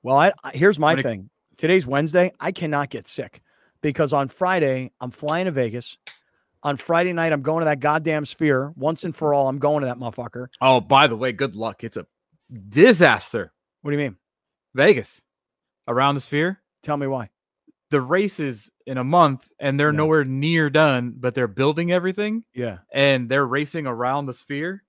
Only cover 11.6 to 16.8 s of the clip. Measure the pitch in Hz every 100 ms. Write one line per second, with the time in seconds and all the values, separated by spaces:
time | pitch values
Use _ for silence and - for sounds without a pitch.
11.6 | 110 - 113 - 82 _ _ _ _ 120
12.6 | 98 120 233 180 160 107 - 113 87 _
13.6 | _ _ 147 147 139 92 _ _ _ _
14.6 | _ 127 165 135 - - _ _ _ _
15.6 | _ _ - 123 139 143 - 143 170 190
16.6 | _ _